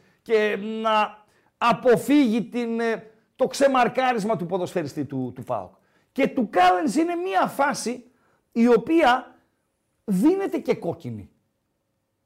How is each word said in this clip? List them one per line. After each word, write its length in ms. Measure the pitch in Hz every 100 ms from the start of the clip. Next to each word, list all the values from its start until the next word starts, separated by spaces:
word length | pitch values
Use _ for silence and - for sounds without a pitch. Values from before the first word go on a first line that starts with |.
| _ _
και 360 | - 220 214 202 214 220
να 420 | 220 214 208 - _ _ _ _
αποφύγει 840 | 233 214 254 220 214 294 247 226
την, 360 | - 240 233 226
ε, 320 | 233 220 - _ _ -
το 120 | 262
ξεμαρκάρισμα 880 | - 277 262 233 254 254 233 208 185
του 100 | 165
ποδοσφαιριστή 600 | 185 175 180 143 156 131
του, 260 | 131 127 127
του 80 |
παοκ. 300 | - 110 92 _ _ _ _
Και 160 | - 269
του 220 | - 202
Κάλενς 460 | 349 359 359 302 233
είναι 200 | 339 339
μία 320 | 370 370 240
φάση 640 | - 285 226 220 247 - _ _ _ _
η 160 | 233 240
οποία 680 | 226 233 330 277 254 - _ _ _ _ _ _ _ -
δίνεται 520 | 185 285 392 392 311
και 180 | - 214
κόκκινη. 540 | 170 - 123 107 - _ _ _ _ _ _ _ _ _